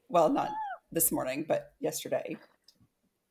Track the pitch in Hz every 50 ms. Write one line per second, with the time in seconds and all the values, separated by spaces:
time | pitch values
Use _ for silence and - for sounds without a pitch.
0 | _ - 262 - - - 277 - - - 855 880 880 807 740 - - _ - -
1 | - - - 139 131 131 131 143 156 - - - - - - - - 156 156 -
2 | - - - 123 - - - - - - _ _ _ _ _ _ _ _ _ _
3 | _ _ _ _ _ _